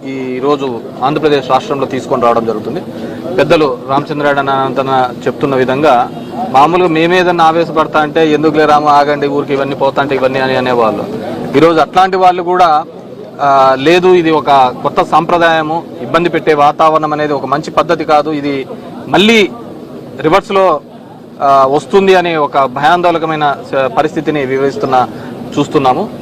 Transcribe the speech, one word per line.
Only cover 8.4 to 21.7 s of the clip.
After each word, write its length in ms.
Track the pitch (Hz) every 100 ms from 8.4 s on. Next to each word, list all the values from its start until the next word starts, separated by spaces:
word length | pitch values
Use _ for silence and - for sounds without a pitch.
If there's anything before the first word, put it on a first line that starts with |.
| 160 151
రాము 240 | 151 147 151
ఆగండి, 380 | 143 143 147 143
ఊరికి 260 | 143 143
ఇవన్నీ 220 | 139 139
పోతా 280 | 139 135 139
అంటే 120 | 143
ఇవన్నీ" 240 | 135 127 135
అని 180 | 131 131
అనేవాళ్ళు. 480 | 127 120 110 104 - - - - - 143
ఈరోజు 240 | 165 160
అట్లాంటి 360 | 135 185 190 185
వాళ్ళు 260 | 185 180
కూడా, 420 | 175 180 175 151 - - - - - -
ఆ, 360 | 139 170 165 165
లేదు 340 | 143 175 185
ఇది 160 | 180 160
ఒక 200 | 156 139 139 127 123
కొత్త 200 | 143 139
సాంప్రదాయము, 840 | - 156 160 175 170 160 151 165 165 -
ఇబ్బంది 260 | 123 165 175
పెట్టే 260 | 165 156
వాతావరణం 580 | 151 147 147 160 156 156
అనేది 200 | 151 151
ఒక 140 | 143 131
మంచి 240 | 143 156
పద్ధతి 340 | - 156 165
కాదు, 260 | 151 151 147
ఇది 360 | 151 143 139 127 240 - - -
మళ్ళీ 420 | 165 214 226 180 - - - - - - -
రివర్స్లో, 600 | 156 190 196 196 185 147 - - - - - 127
ఆ, 240 | 139 139
వస్తుంది 480 | 135